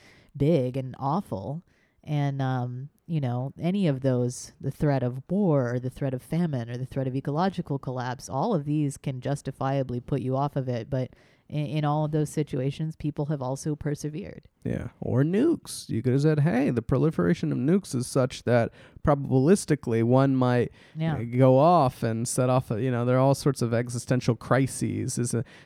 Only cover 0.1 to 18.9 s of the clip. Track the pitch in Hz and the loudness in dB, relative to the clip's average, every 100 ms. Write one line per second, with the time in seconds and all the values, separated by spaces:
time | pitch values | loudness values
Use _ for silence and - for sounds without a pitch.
0.1 | - _ 139 143 165 127 131 127 - 139 | -20 _ -2 2 2 0 -4 -8 -6 -4
1.1 | 170 - 98 104 156 - _ _ _ - | -2 -4 -8 -8 -10 -12 _ _ _ -6
2.1 | 147 143 135 131 131 123 123 139 _ - | -2 -2 -2 -2 -2 -4 -8 -12 _ -6
3.1 | 160 127 120 135 - 165 202 175 131 135 | -2 -2 -2 -6 -4 -2 2 2 2 2
4.1 | 123 123 123 - - 135 - 151 135 123 | 2 0 -2 -12 -10 -8 -2 0 2 0
5.1 | 131 - 190 190 143 120 123 127 - 139 | -4 -4 0 2 2 2 -2 -4 -4 -4
6.1 | 127 - 160 175 131 117 123 131 139 131 | -4 -4 -2 0 -2 -6 -8 -6 -4 -2
7.1 | 131 - 147 190 180 - 139 - 127 123 | -2 -2 0 0 -2 -4 -6 -4 -6 -6
8.1 | 123 - 135 208 175 143 151 143 - 151 | -8 -6 -4 0 -2 0 0 -2 -4 -8
9.1 | 127 131 143 - - 131 139 127 123 - | -6 -4 -4 -6 -6 -2 -2 -2 -6 -4
10.1 | 139 127 131 143 143 127 120 - 135 123 | -4 -2 -2 -2 -4 -4 -4 -4 -4 -6
11.1 | - _ _ - 151 147 151 147 151 151 | -10 _ _ -10 -6 -4 -2 0 0 0
12.1 | 151 147 - 147 143 139 - 160 - 151 | 0 -2 -2 -4 -2 -4 -4 -6 -6 -6
13.1 | 147 143 147 127 135 156 147 147 143 147 | -4 -4 -4 -4 -4 -4 -4 -4 -6 -6
14.1 | 151 196 - - _ 120 - 117 - - | -8 -12 -16 -20 _ -6 -4 -6 -8 0
15.1 | 117 151 196 320 - - - - 110 127 | 2 4 4 2 0 -4 -14 -6 -2 2
16.1 | 135 151 151 143 240 277 120 - 135 156 | 2 4 4 2 2 2 0 0 2 2
17.1 | 170 175 170 156 135 131 190 - 127 127 | 2 2 2 0 0 2 0 0 -4 -2
18.1 | 139 127 - - 120 113 - - | 0 0 0 2 2 2 -4 -20